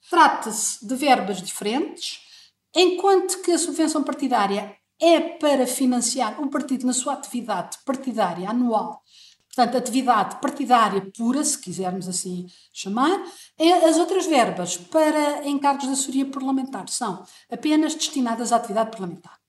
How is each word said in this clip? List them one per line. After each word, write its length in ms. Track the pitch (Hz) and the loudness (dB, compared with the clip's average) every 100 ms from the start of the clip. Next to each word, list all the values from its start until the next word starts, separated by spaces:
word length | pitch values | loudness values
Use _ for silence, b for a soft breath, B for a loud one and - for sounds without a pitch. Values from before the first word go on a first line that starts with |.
| _ | _
Trata-se 760 | 339 294 - 220 214 - - 208 | 4 6 4 -6 -6 -6 -8 -8
de 80 | |
verbas 480 | 262 285 240 196 185 | -2 2 2 2 -6
diferentes, 800 | 170 - 208 247 370 - - B B B B _ _ 311 | -8 -6 -4 -2 -4 -8 -12 B B B B _ _ 2
enquanto 680 | 359 359 392 381 370 - | 2 4 4 4 2 -4
que 80 | - | 0
a 80 | 330 | 0
subvenção 460 | - 285 311 311 | 0 0 0 0
partidária 720 | 294 262 262 240 196 202 202 - _ _ | -4 -4 0 0 2 -2 -6 -16 _ _
é 160 | 330 320 | 4 4
para 480 | 339 - 302 269 247 | 2 -2 2 2 2
financiar 760 | - 262 247 233 269 226 233 | 2 2 2 0 -2 -4 -2
o 80 | 277 | -4
partido 380 | 302 - 262 254 | -4 -4 -2 0
na 60 | |
sua 220 | 247 - | -2 -2
atividade 640 | 269 - 247 220 190 175 - | -6 -6 -8 -4 -6 -6 -10
partidária 640 | - 262 262 220 185 175 190 | -6 -6 -4 0 -2 -2 -4
anual, 540 | 240 247 214 - - b b b b _ | 0 2 0 -2 -10 b b b b _
portanto, 240 | - 247 254 | 0 2 2
atividade 640 | 240 247 240 226 190 - | 0 -2 2 2 2 -4
partidária 680 | 269 - 247 247 214 196 190 - | -6 -4 4 4 6 2 -4 -4
pura, 240 | 233 269 | -2 0
se 160 | 302 - | 0 -4
quisermos 480 | - 180 185 190 180 | -8 -6 -4 -4 -6
assim 400 | 180 185 180 180 B B | -6 -6 -8 -10 B B
chamar, 480 | - 190 214 285 392 B B B _ | -12 -6 0 2 2 B B B _
é, 300 | 320 359 330 | 4 6 6
as 80 | 311 | 4
outras 300 | 359 381 330 | 2 0 2
verbas 500 | 294 196 170 175 - | 2 2 0 -6 -6
para 680 | - 320 311 302 294 294 285 | -2 2 4 2 0 -2 -4
encargos 380 | 285 285 269 262 | 0 0 0 -2
de 60 | |
assessoria 340 | 269 - 262 269 | -4 -2 -2 -2
parlamentar 640 | 269 262 269 262 202 180 | -4 -2 -2 -4 -10 -8
são 360 | - 226 175 B B B | -6 -6 -6 B B B
apenas 460 | 240 302 302 311 - | -6 2 2 2 -2
destinadas 560 | - 285 240 240 233 | -4 -2 -2 -2 2
à 40 | 233 | 0
atividade 360 | 226 202 226 | 2 -2 -2
parlamentar. 420 | 190 185 156 - - | -4 -10 -10 -18 -20